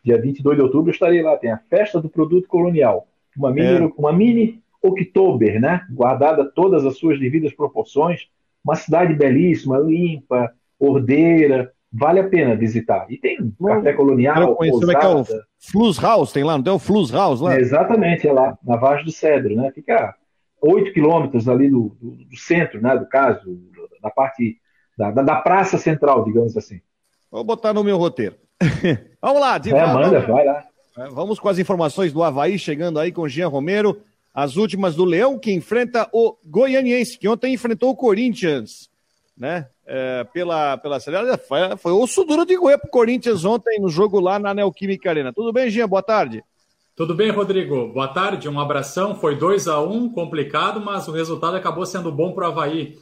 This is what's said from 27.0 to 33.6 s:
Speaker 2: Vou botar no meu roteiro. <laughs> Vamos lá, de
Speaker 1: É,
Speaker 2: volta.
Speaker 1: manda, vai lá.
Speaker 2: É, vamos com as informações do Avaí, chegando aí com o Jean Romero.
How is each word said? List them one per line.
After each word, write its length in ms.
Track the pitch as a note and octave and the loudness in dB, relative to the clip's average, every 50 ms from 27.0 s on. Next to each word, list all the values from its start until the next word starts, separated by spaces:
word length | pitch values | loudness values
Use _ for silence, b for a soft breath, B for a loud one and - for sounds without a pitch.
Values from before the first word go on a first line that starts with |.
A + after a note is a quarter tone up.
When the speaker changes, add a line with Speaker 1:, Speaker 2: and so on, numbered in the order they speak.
| _ _ _ _ _ _ | _ _ _ _ _ _
Speaker 2:
Vou 120 | - F#3 G#3 | -12 -10 -6
botar 280 | G#3+ A3+ A3+ - G#3+ | -6 -6 -4 -2 -2
no 120 | G#3 G#3 G3+ | -2 0 0
meu 120 | G3+ G3 | 0 0
roteiro. 380 | E3+ F3 E3+ E3 - - G3 - _ _ _ _ _ | 0 0 -2 -2 -4 -6 -6 -8 _ _ _ _ _
<laughs> 640 | F3+ D3 - - - F3 - - - _ _ _ | -2 0 0 0 0 -2 -2 -2 -6 _ _ _
Vamos 180 | - B3 C#4 C#4+ | -2 0 2 2
lá, 160 | C#4+ B3+ G#3 | 2 2 0
de 140 | D#3+ C#3+ - C3+ | -2 -2 0 2
Speaker 1:
É, 120 | C#3+ E3 | 2 4
Speaker 2:
volta. 60 | D#3+ - | 4 4
Speaker 1:
manda, 260 | C3 D3+ F#3 F#3 C#3 | 2 4 4 4 2
vai 240 | - - - C#3+ D3 | 2 2 2 4 4
lá. 200 | C#3 C#3+ D3 - - _ _ _ _ _ - | 2 0 -2 -8 -16 _ _ _ _ _ -18
Speaker 2:
É, 100 | B2+ C#3+ | -16 -12
vamos 300 | C3 C3+ F3 G3+ A3 - | -8 -8 -6 -6 -6 -4
com 100 | - G#3 | -2 -2
as 100 | F#3+ F3 | -2 0
informações 540 | F3+ - G3 E3+ E3 D3 - F#3+ G3 E3 | 0 -2 0 0 0 -2 -2 -2 -4 -2
do 100 | C3+ D#3 | 0 0
Avaí, 360 | E3+ D#3+ C3 C#3 D3 F3 G#3 F3 | 0 0 0 0 -2 0 -2 -4
chegando 400 | - - D3+ C#3 E3+ F3 D#3+ D3 | -6 -6 -6 -6 -6 -4 -4 -2
aí 120 | D#3+ F3 | -4 -4
com 100 | E3 F3+ | -4 -6
o 60 | E3 D3 | -8 -6
Jean 200 | A#2+ D#3 F3+ D#3+ | -4 -4 -4 -4
Romero. 540 | C#3 C#3 | -4 -4